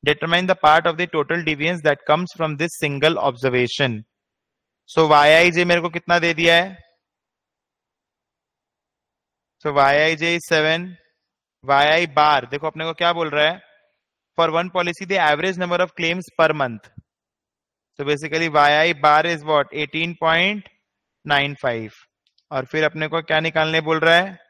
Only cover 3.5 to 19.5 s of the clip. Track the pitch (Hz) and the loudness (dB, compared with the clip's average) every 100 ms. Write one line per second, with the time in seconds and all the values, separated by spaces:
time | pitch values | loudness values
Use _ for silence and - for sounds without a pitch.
3.5 | 123 123 - 135 110 110 _ _ _ _ | -2 -2 -2 -4 -4 -12 _ _ _ _
4.5 | _ _ _ _ - 160 147 147 160 175 | _ _ _ _ 0 4 6 6 6 4
5.5 | 165 175 175 170 170 - 175 170 160 170 | 2 0 0 -2 -8 -2 0 0 0 2
6.5 | 170 190 190 _ _ _ _ _ _ _ | 2 0 -10 _ _ _ _ _ _ _
7.5 | _ _ _ _ _ _ _ _ _ _ | _ _ _ _ _ _ _ _ _ _
8.5 | _ _ _ _ _ _ _ _ _ _ | _ _ _ _ _ _ _ _ _ _
9.5 | _ 151 143 139 143 156 160 165 170 - | _ -4 2 4 4 2 0 -2 -4 0
10.5 | 160 156 165 180 175 _ _ _ _ _ | 0 0 -2 -6 -16 _ _ _ _ _
11.5 | _ 127 139 147 165 170 143 151 147 120 | _ 0 2 4 2 0 2 4 2 -2
12.5 | 143 160 156 160 160 170 170 156 147 151 | -8 -8 -8 -10 -2 -2 0 -4 0 0
13.5 | 185 _ _ _ _ _ _ _ - 165 | -2 _ _ _ _ _ _ _ -2 0
14.5 | 165 180 180 175 170 185 190 156 147 180 | 0 -4 -4 -4 -6 -6 0 2 2 -2
15.5 | 180 180 175 180 - 165 175 165 - 160 | -4 -4 -2 -4 -4 -6 -6 -8 0 0
16.5 | 151 131 110 _ - _ _ _ _ _ | 2 -4 -6 _ -20 _ _ _ _ _
17.5 | _ _ _ _ - 143 147 151 160 165 | _ _ _ _ -10 -4 -4 -4 -4 0
18.5 | 147 147 151 165 156 147 151 165 165 151 | 2 4 4 2 2 4 4 2 -4 -2